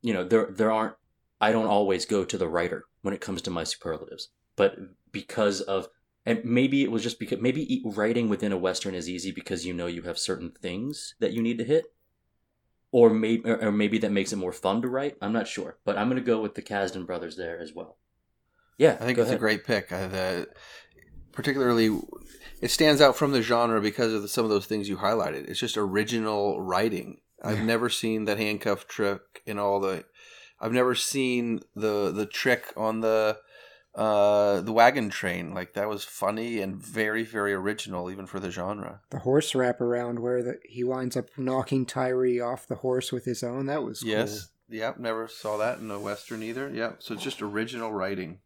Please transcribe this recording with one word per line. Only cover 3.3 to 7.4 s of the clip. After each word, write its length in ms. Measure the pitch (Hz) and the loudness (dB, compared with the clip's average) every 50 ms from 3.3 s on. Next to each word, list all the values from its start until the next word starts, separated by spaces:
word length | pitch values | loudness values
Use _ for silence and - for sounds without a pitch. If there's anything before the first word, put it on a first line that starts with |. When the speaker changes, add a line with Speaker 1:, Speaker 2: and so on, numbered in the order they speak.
| 95 85 - | -8 -6 -4
Speaker 1:
to 60 | 95 | -4
my 140 | 90 85 82 | -4 -4 -4
superlatives, 640 | - - - - 87 80 76 - - - - - - _ _ _ _ _ - | -4 -6 -6 -6 -6 -6 -6 -8 -14 -14 -14 -14 -16 _ _ _ _ _ 2
but 180 | 101 98 - - 95 92 - _ _ _ _ | 2 2 2 0 -16 -18 -20 _ _ _ _
because 480 | 101 - _ - - 110 101 98 92 | -12 -12 _ -2 2 2 2 2 0
of, 260 | - - 98 95 92 - _ _ _ _ _ _ _ | -2 -2 -2 -2 -2 -6 _ _ _ _ _ _ _
and 180 | 117 117 110 - | -2 -2 0 0
maybe 400 | 120 117 123 131 131 135 139 139 | 2 2 4 4 4 4 2 2
it 80 | 120 | 2
was 100 | 113 113 101 | 0 -2 -2
just 160 | 117 113 - | -2 -6 -6
because, 200 | 110 101 123 98 | -6 -6 -4 -2